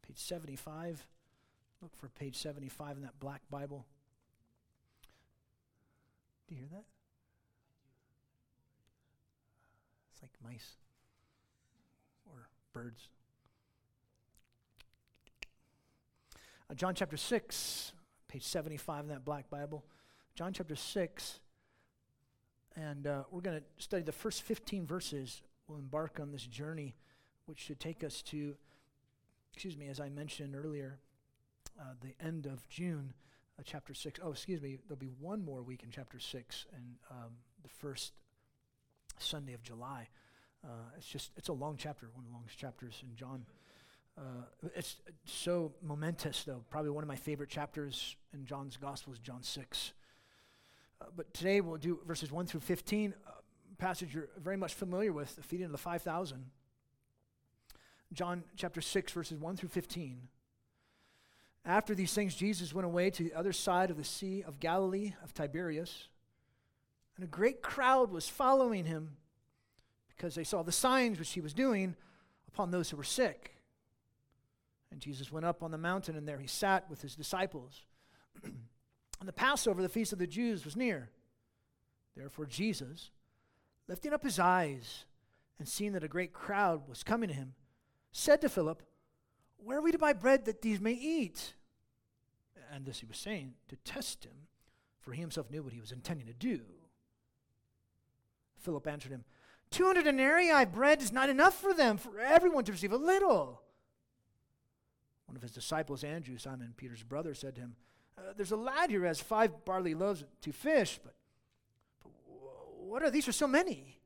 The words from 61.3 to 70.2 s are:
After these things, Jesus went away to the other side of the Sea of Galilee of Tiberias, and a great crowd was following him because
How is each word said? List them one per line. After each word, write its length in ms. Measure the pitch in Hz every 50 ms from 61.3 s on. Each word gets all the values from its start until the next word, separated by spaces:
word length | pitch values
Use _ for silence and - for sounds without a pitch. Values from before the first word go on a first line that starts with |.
| _ _ _ _ _ _ _
After 320 | - 175 208 214 220 214
these 180 | 185 190 170 -
things, 220 | 208 208 190 147
Jesus 380 | - 180 208 214 170 180 156 139
went 120 | 185 185
away 260 | 175 170 175 180 196
to 120 | 190 - 165
the 100 | 165 156
other 200 | 160 175 196 175
side 360 | - - - 180 175 185 185
of 60 | 175
the 80 | 151 147
Sea 400 | - - - 196 190 190 196 196
of 160 | - 143 139
Galilee 540 | - 165 170 190 196 190 185 196 208 208 190 - -
of 100 | 160 -
Tiberias, 760 | - 156 143 135 160 180 170 156 151 170 175 - - - - _ _ _ _ _ _ _ _ _ _ _ _ _ _ _ _ _ _ _ _ _
and 80 | - 185
a 40 | 170
great 340 | 151 165 202 247 269 240
crowd 500 | - - - - 262 247 262 262 254 214
was 160 | 185 165 151 -
following 560 | - - 277 254 269 269 262 240 220 190 170
him 320 | 160 165 156 156 156 143 - _ _ _ _ _ _ _ _ _ _ _ _ _ _ _ _ _ _
because 260 | - -